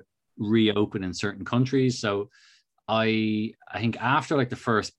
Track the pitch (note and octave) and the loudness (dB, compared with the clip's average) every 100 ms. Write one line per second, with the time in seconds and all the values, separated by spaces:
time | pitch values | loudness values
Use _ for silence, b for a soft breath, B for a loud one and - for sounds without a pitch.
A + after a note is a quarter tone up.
0 | - _ _ - G#2 A2+ G#2+ G#2 G#2 G#2 | -12 _ _ -8 0 4 4 4 0 -2
1 | F#2 F2 G2+ G2 F#2 A#2+ B2+ C3+ C3 A#2+ | -6 -4 -6 -6 -2 0 2 2 2 0
2 | G#2+ G2+ - b b b b _ - A2 | -2 -2 -4 b b b b _ -2 0
3 | A2 A2 A2 G#2+ A2 - - G2+ A2+ - | 2 0 0 -2 -4 -10 -12 -4 -4 -2
4 | A#2+ D3 - D3 C3 A#2+ B2 G#2+ F#2+ | 0 0 2 0 0 -2 0 0 0